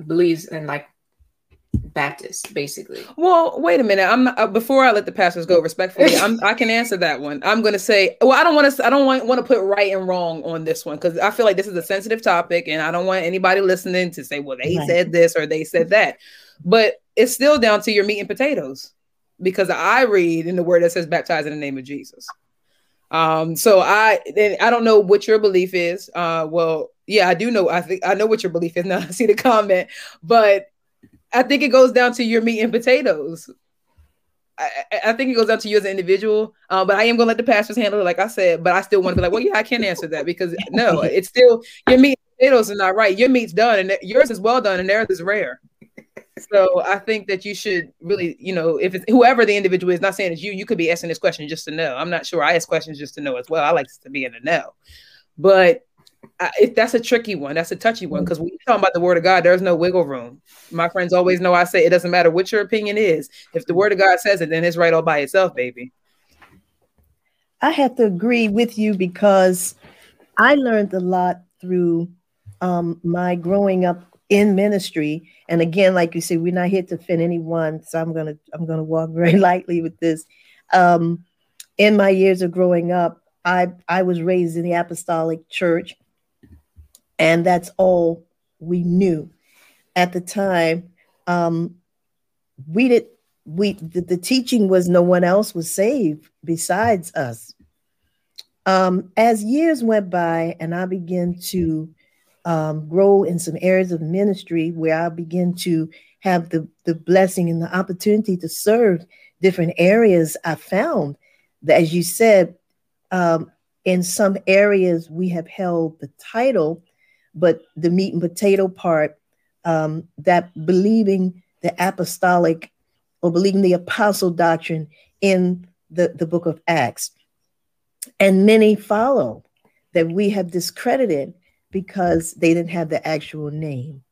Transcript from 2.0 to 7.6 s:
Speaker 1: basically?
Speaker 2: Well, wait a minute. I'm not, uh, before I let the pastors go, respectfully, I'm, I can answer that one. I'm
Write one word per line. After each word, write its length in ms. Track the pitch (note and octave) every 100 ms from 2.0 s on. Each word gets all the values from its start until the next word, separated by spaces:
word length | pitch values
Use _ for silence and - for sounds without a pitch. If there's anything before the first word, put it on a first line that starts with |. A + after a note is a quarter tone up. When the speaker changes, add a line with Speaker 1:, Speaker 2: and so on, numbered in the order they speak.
| C#3+ - - - -
Speaker 1:
basically? 500 | - C#3+ - - - - -
Speaker 2:
Well, 440 | F4+ E4+ E4 -
wait 180 | E4 E4+
a 60 |
minute. 180 | A3 G3
I'm 200 | F#3 B3
not, 140 | B3+ A#3+
uh, 80 | G#3+
before 340 | G#3 A3+ C4+
I 60 | C4
let 160 | G#3 F#3+
the 60 |
pastors 340 | F3+ F3+ F3 E3
go, 140 | F3
respectfully, 560 | D#3+ - F#3 - E3+ F3
I'm, 260 | G#3 A3+
I 120 | G3+
can 160 | A3+ A3+
answer 260 | A3+ A#3+ F#3+
that 240 | E3+ C3
one. 200 | C#3+ C#3+
I'm 180 | F#3+ A3